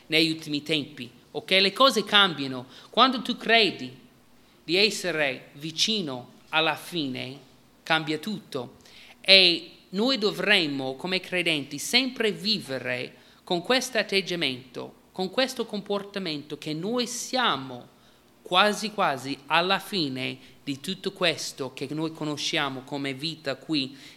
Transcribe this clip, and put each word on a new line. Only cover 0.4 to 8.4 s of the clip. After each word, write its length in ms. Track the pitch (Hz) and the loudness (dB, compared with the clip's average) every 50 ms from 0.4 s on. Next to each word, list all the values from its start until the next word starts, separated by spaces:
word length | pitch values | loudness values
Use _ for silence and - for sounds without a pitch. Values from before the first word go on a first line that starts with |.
| - 151 147 143 143 | -4 -6 -6 -4 -2
tempi. 480 | - 160 151 131 - - - 120 113 - - - _ | -2 -2 -2 -2 -6 -10 -14 -14 -14 -16 -20 -20 _
Ok? 200 | - 147 - - | -12 -10 -2 2
Le 220 | 185 190 196 190 196 | 2 4 4 4 4
cose 320 | - 262 269 220 214 202 | 6 6 6 6 4 0
cambiano. 640 | - 208 202 202 185 156 139 139 131 131 127 123 - - - - - | 4 6 6 6 4 2 -2 -6 -6 -6 -8 -10 -12 -16 -20 -14 -2
Quando 320 | - 208 240 262 247 254 - | 4 4 4 4 4 0 -4
tu 140 | - 240 | -6 -6
credi 540 | - - 208 226 226 214 165 139 - 127 127 131 - - - _ _ _ _ - - - _ _ _ - | -4 2 4 6 6 6 4 2 -2 -8 -12 -12 -14 -20 -20 _ _ _ _ -20 -20 -20 _ _ _ -4
di 140 | - 160 | 0 2
essere 760 | 185 208 220 214 - - 180 160 156 147 135 127 131 - - - | 4 4 4 2 0 -4 -2 0 0 0 -2 -2 -6 -10 -18 -16
vicino 800 | 143 147 165 - - - 214 220 208 175 143 131 123 123 - - - - - | -12 -12 -8 -4 -2 0 0 0 0 -2 -4 -6 -8 -10 -14 -20 -20 -8 -2
alla 260 | - 160 160 160 147 | 0 2 2 2 0
fine, 640 | 147 - - 175 175 147 131 127 127 123 127 135 143 - - - _ _ _ _ _ - | -2 -6 -8 -6 -4 -4 -4 -4 -6 -8 -10 -12 -14 -18 -20 -20 _ _ _ _ _ -2
cambia 360 | - 165 156 156 156 156 151 | 2 2 2 2 0 -4 -4
tutto. 580 | - - 208 165 | -4 -6 -8 -8